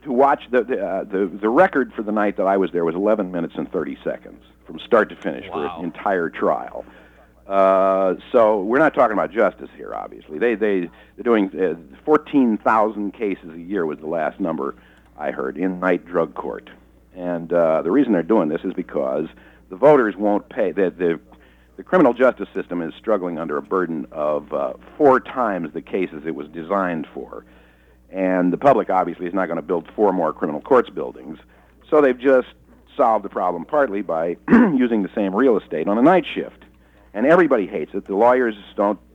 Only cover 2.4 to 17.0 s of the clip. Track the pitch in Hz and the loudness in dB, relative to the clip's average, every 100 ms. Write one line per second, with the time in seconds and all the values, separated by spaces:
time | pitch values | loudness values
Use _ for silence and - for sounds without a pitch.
2.4 | 95 98 92 87 82 82 101 107 92 90 | 0 2 0 0 -2 0 0 0 -2 -4
3.4 | 82 - 78 87 73 67 - 69 - - | -6 -6 -6 -6 -6 -8 -8 -10 -12 -20
4.4 | _ _ _ - - 117 104 - 98 67 | _ _ _ -18 0 2 2 -2 -8 -8
5.4 | 98 90 87 85 85 - 104 95 82 - | -10 -8 -8 -6 -10 -6 -2 -2 -2 -2
6.4 | 101 69 60 - - - - - _ _ | -2 -2 -4 -14 -16 -20 -20 -20 _ _
7.4 | - 98 95 95 95 95 95 90 - 123 | -4 2 4 6 4 2 0 -2 0 4
8.4 | 110 110 95 127 156 - 123 104 80 92 | 4 4 0 2 2 4 2 2 -2 0
9.4 | 101 - 67 - 57 53 50 53 - 78 | 0 0 -18 -16 -12 -10 -12 -14 -14 -4
10.4 | 117 110 107 98 85 - - - 110 113 | -2 0 0 0 -4 -10 -20 -8 0 2
11.4 | 95 78 90 80 82 - - 151 - 147 | 2 0 -2 -4 -12 -14 0 0 2 2
12.4 | 127 107 131 113 107 104 101 - 110 92 | 4 2 2 2 2 -2 -8 -6 -6 -6
13.4 | 87 80 85 98 82 73 78 82 76 - | -10 -16 -8 -4 -4 -6 -6 -4 -4 -4
14.4 | 92 76 69 - _ _ _ - 73 67 | -6 -4 -6 -10 _ _ _ -10 -8 -6
15.4 | 65 69 92 92 92 87 - 90 80 - | -6 -4 -4 -2 -2 -2 -2 -2 -2 -4
16.4 | 71 50 - - _ _ | -10 -10 -14 -20 _ _